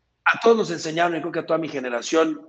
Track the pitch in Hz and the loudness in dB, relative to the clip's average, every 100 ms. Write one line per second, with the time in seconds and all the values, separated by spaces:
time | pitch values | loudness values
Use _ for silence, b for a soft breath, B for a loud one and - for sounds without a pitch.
0 | _ _ 165 170 226 226 165 160 160 160 | _ _ -2 2 4 4 2 -4 -4 0
1 | 175 165 165 165 160 160 160 143 127 120 | 0 0 -4 -6 -2 -2 -2 -6 -4 -4
2 | - 160 160 147 | 0 2 2 -2